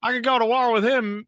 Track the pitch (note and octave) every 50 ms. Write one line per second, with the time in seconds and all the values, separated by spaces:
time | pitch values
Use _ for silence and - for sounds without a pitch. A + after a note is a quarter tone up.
0 | - A3+ B3 B3+ A#3 C4 C4 B3 A3+ A3 A#3+ C4 B3+ B3 A#3 A3 G3 A#3 C4+ C4
1 | A#3 G#3 G3+ G#3 G#3+